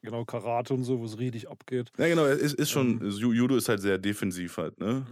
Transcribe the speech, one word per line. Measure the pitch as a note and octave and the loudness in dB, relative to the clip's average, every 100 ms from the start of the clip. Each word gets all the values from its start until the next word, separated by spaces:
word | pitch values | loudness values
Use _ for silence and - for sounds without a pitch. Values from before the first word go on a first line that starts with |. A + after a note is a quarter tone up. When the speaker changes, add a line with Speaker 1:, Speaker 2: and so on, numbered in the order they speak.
Speaker 1:
genau, | A2+ A#2 | -8 -8
Karate | A2+ A#2+ G#2+ A#2 A#2 | -6 -6 -2 -2 0
und | C3 B2 | 0 0
so, | B2+ | -2
wo's | A#2 G#2+ | -2 -6
richtig | B2+ A#2 - | -6 -6 -10
abgeht. | - - B2+ A#2+ - | -16 -6 -6 -4 0
Speaker 2:
Ja, | E3 | 2
genau, | E3 D3 | 4 4
es | C#3+ | 4
ist, | D3 | 2
ist | D3 D3+ | 0 0
schon, | D3 B2+ A2 | 2 2 2
Speaker 1:
Ähm. | G2+ | -2
Speaker 2:
Ju-, | G2+ A#2+ | 0 2
Judo | A#2 B2+ B2+ | 4 4 4
ist | A#2 | 2
halt | G#2 | 0
sehr | G2+ F#2+ | 2 0
defensiv | G2+ G#2 G2+ F2+ F2 - | 0 -2 -2 -4 -6 -6
halt, | D#2+ - | -6 -4
ne? | G2+ C3 B2 | -2 -2 -4